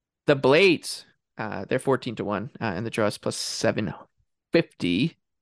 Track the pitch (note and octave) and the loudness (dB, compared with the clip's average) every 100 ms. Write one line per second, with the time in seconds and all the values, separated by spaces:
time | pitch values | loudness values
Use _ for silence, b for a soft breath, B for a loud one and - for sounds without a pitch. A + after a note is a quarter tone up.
0 | _ _ - C#3 C3 D#3 G3 D3+ - - | _ _ 0 2 6 6 6 4 -2 -12
1 | - _ _ - A2 G2 F#2+ B2+ - C3 | -14 _ _ -10 -8 -8 -2 -2 0 0
2 | B2+ A2 G2 G2+ A2+ - A2+ F2 A2+ - | -2 -6 -4 -4 -6 -6 -6 -4 -6 -2
3 | G#2 - A#2+ - - - A2 - G2+ - | -2 -2 -8 -6 -8 -2 -2 -2 -4 -8
4 | - _ _ _ _ E3 - - F2 F2 | -18 _ _ _ _ 0 0 -4 -2 0
5 | D#3+ - _ _ | 0 -4 _ _